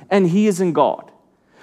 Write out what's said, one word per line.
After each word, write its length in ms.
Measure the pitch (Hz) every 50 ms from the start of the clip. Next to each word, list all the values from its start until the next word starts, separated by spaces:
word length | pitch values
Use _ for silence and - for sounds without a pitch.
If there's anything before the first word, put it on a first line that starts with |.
| - -
and 180 | 185 202 185 170
he 180 | 175 208 214
is 140 | 214 185 170
in 120 | 190 175
God." 360 | 143 156 135 101 - - - - - _ _ _ _ _ _ _ _ -